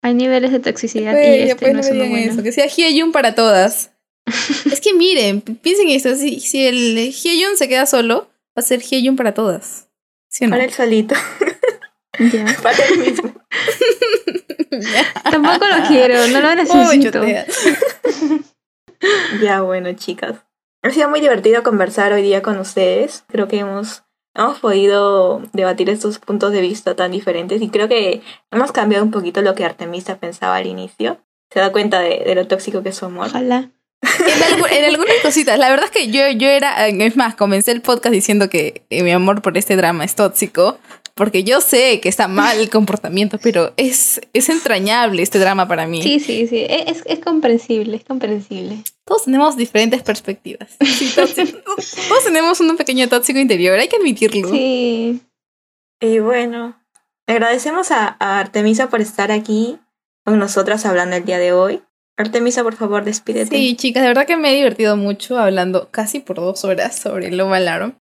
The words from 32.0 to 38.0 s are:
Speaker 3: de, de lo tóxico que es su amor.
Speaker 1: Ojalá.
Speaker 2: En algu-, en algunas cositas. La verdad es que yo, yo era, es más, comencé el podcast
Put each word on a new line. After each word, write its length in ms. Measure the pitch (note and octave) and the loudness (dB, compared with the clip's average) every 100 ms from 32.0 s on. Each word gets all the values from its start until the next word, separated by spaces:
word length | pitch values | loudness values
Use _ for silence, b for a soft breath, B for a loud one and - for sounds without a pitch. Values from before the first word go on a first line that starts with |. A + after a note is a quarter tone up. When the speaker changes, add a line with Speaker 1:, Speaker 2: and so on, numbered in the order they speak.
Speaker 3:
de, 220 | F3 - F#3+ | 0 -2 0
de 100 | F#3 | -2
lo 120 | F#3 | 0
tóxico 360 | F#3+ F#3+ G3+ | -4 -4 -6
que 60 | F#3+ | -8
es 60 | F#3+ | -10
su 100 | F3+ | -12
amor. 220 | F3+ G#3 | -8 -8
Speaker 1:
Ojalá. 420 | B3 B3+ B3 C4 _ _ _ | -4 -2 -2 -4 _ _ _
Speaker 2:
En 420 | C4 - F4 D4+ E4 E4+ | -4 0 2 4 2 2
algu-, 80 | E4+ | 2
en 140 | C#4+ D4 | 2 2
algunas 300 | D4+ G4 A#4 | 2 2 2
cositas. 340 | D4+ D4+ C#4 A3+ | 2 2 2 2
La 120 | C4 | 4
verdad 160 | C4+ G4 | 2 2
es 60 | |
que 160 | - B3+ | -2 0
yo, 180 | B3+ C#4 | 0 0
yo 160 | A#3 C4+ | 2 2
era, 380 | C#4 C#4 - G#3+ | 4 2 0 0
es 280 | G3 G#3+ A#3 | 2 0 2
más, 200 | A#3 - | 0 0
comencé 360 | G3+ G3 G#3 | 0 2 0
el 100 | A#3+ | -2
podcast 320 | A#3+ A#3+ | 0 0